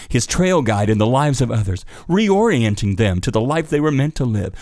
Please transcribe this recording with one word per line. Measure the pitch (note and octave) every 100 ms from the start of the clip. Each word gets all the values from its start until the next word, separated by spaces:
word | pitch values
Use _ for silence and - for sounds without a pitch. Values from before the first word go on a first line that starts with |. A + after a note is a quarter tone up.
| -
his | A#2+ -
trail | - F#3 F3+
guide | A#2 G#2 G#2
in | G#2+
the | A2
lives | B2+ D3 C3
of | A#2+
others, | A#2 G2 F2+ - - -
reorienting | F#3 G#3+ F#3+ A#3 C3+ A2 G#2 G#2 F#2
them | G#2 F2+
to | A#2+
the | A2
life | B2 D#3+ D#3
they | D3
were | D3+
meant | C3+ C#3+ -
to |
live. | B2+ G#2+ G2 -